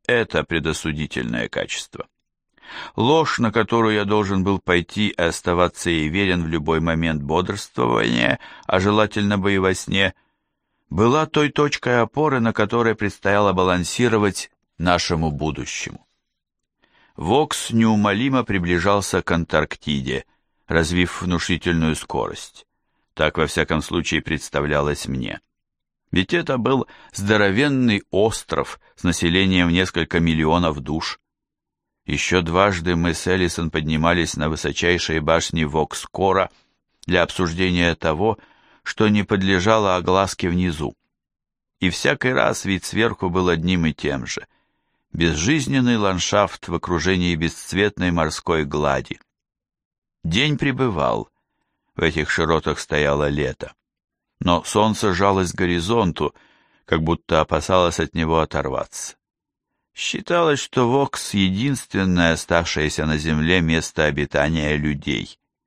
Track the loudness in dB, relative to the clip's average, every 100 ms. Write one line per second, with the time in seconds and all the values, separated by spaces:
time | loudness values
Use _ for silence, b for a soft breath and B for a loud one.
0 | -2 -2 0 -4 -2 -2 -2 -4 -4 -4
1 | -6 -6 -6 -6 -6 -6 -6 -8 -12 -16
2 | -16 _ _ _ _ B B B B -2
3 | 2 2 2 0 0 0 0 2 2 0
4 | 0 0 0 0 0 0 2 0 0 -2
5 | -2 0 -2 -2 0 2 2 0 -2 0
6 | 0 0 0 0 -2 -2 0 0 0 0
7 | 0 -2 0 0 0 -4 -8 -2 0 2
8 | 0 2 2 0 B B -2 2 4 4
9 | 2 2 0 2 2 2 2 0 -2 0
10 | 0 -2 _ _ _ _ _ _ -6 2
11 | 4 4 2 2 2 2 0 0 0 2
12 | 2 0 0 2 0 0 0 2 0 0
13 | -4 -2 2 4 4 4 2 2 -2 0
14 | 2 2 2 -2 -10 _ _ -4 0 2
15 | 2 -2 -2 -2 -4 -4 -8 -10 -10 -14
16 | _ _ _ _ _ _ _ _ b b
17 | b -8 0 0 0 -4 -2 2 4 4
18 | 2 0 0 -2 0 -2 0 0 2 0
19 | 0 -2 0 -2 0 0 0 -4 -4 -4
20 | -2 -6 -8 _ _ _ -2 0 2 0
21 | 0 -2 -4 -2 -2 -2 0 0 0 -2
22 | -4 -6 -6 -8 -16 -20 -20 _ _ _
23 | _ -2 -2 0 -2 0 0 -2 -2 -4
24 | -2 -4 -2 -6 -4 -4 0 0 0 -4
25 | -6 -6 -8 -10 _ _ _ _ _ _
26 | _ -2 0 -2 -2 -2 0 0 -2 B
27 | B -6 2 4 4 2 2 2 2 0
28 | 0 0 0 0 -6 -4 -4 -8 b -4
29 | -2 0 2 2 4 4 4 2 0 -2
30 | -2 0 2 2 2 2 0 -2 -6 -6
31 | -6 -10 _ _ _ _ _ _ _ _
32 | -8 -6 0 0 2 2 2 2 0 0
33 | 0 -2 0 0 0 -2 -4 -2 -2 0
34 | 2 2 0 -2 -4 -2 -4 -2 0 0
35 | 0 -2 2 0 0 -2 -2 -2 -2 -6
36 | -10 -2 0 0 -2 b b _ _ _
37 | 0 2 2 0 -2 0 0 2 0 0
38 | -2 0 -2 -2 b b b b -8 0
39 | 2 2 2 0 2 2 4 2 2 0
40 | 2 2 0 -2 -2 0 0 -2 -6 -8
41 | _ _ _ _ _ _ _ _ -2 0
42 | -2 0 0 2 0 0 -2 -4 -2 -2
43 | -2 -2 -2 0 2 0 0 0 0 -2
44 | -4 -4 -6 -10 -14 _ _ _ _ _
45 | _ -2 0 0 0 0 0 0 2 2
46 | 2 0 0 2 0 -2 -6 -6 -2 0
47 | 2 2 2 0 -2 -4 -4 0 0 0
48 | 0 2 0 -2 -2 0 0 0 0 -2
49 | -4 -14 _ _ _ _ _ _ _ _
50 | _ _ -2 0 2 0 0 0 0 0
51 | 0 -2 -6 _ _ _ _ _ _ -2
52 | -2 0 -2 0 0 0 0 -4 -4 0
53 | 0 2 0 0 -4 -6 -14 -18 _ _
54 | _ _ _ -4 0 0 0 2 2 2
55 | 0 2 2 2 0 -2 -2 0 0 0
56 | 0 -2 -6 b b b b b -4 -2
57 | 0 -2 0 0 2 0 2 2 2 0
58 | -4 -2 0 0 0 -2 -4 -6 -8 -12
59 | -16 -18 _ _ _ _ _ _ _ -10
60 | -8 -6 -2 0 2 0 -2 0 2 2
61 | 0 -4 -4 0 0 0 -2 -2 -4 -2
62 | 2 4 4 2 0 0 0 -2 -2 0
63 | 0 0 0 0 2 2 2 0 0 0
64 | 0 0 -2 0 0 0 0 0 -2 -4
65 | -4 -6 -8 -14 _ _